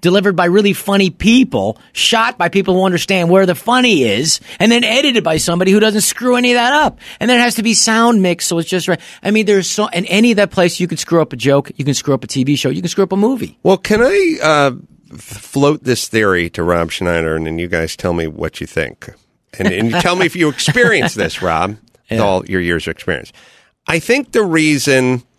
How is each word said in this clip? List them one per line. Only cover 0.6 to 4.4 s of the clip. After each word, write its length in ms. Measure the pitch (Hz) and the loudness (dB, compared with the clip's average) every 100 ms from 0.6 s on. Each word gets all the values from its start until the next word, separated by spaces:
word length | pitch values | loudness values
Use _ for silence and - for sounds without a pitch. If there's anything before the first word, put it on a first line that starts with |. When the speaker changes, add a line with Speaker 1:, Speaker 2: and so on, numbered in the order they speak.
| 208 | 2
Speaker 1:
funny 380 | 190 - 196 190 | -2 -2 0 0
people, 640 | - 190 240 262 117 98 - _ | 0 2 4 4 0 -4 -6 _
shot 440 | - - 226 226 247 | -4 0 0 -2 -2
by 100 | 175 | -2
people 260 | 196 190 | 0 0
who 100 | 185 | 2
understand 440 | 190 175 - 190 170 | 2 0 -2 0 4
where 160 | 185 | 4
the 120 | 190 180 | 4 0
funny 480 | - 247 247 190 | 0 2 4 4
is, 340 | 120 104 156 - | 2 0 -2 -4